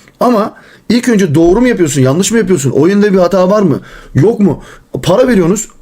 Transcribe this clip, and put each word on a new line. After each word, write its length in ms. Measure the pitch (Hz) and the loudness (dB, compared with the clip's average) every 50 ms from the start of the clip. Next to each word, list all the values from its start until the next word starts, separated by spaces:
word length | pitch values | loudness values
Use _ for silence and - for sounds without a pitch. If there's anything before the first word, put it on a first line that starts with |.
| _ _ _ - | _ _ _ -4
Ama 340 | - 240 247 202 214 233 - - - - - - _ - | -2 0 0 0 -2 -4 -8 -14 -20 -20 -20 -12 _ -2
ilk 200 | 202 247 240 254 | -2 -2 0 0
önce 260 | 233 196 196 170 135 | 0 0 0 0 0
doğru 260 | 160 165 170 185 220 | 2 2 2 2 2
mu 60 | 247 | 2
yapıyorsun, 340 | 254 233 - 175 147 135 147 | 0 0 0 -2 -2 0 0
yanlış 300 | 127 131 135 175 196 - | 0 0 0 0 -2 -2
mı 60 | 214 | 0
yapıyorsun? 340 | 233 214 180 185 147 131 135 | -2 0 0 -2 -2 -2 -2
Oyunda 420 | - - 147 175 202 202 202 208 185 | 0 0 2 2 2 2 2 2 2
bir 40 | |
hata 320 | 190 180 175 185 185 185 180 | 0 0 0 0 0 0 0
var 120 | 202 214 | 0 0
mı, 180 | 202 170 127 98 - - - - - - - | 0 0 -2 -4 -6 -12 -20 -20 -14 -6 -2
yok 240 | 127 143 208 233 - | 0 0 0 2 0
mu? 240 | 202 175 131 - - - - - _ _ - 127 - | 0 0 -2 -4 -10 -18 -20 -20 _ _ -12 -6 -4
Para 240 | - 269 254 262 | -2 0 0 2
veriyorsunuz, 400 | 254 240 190 175 160 202 214 - - - - | 2 2 2 2 0 -2 -4 -6 -10 -10 -6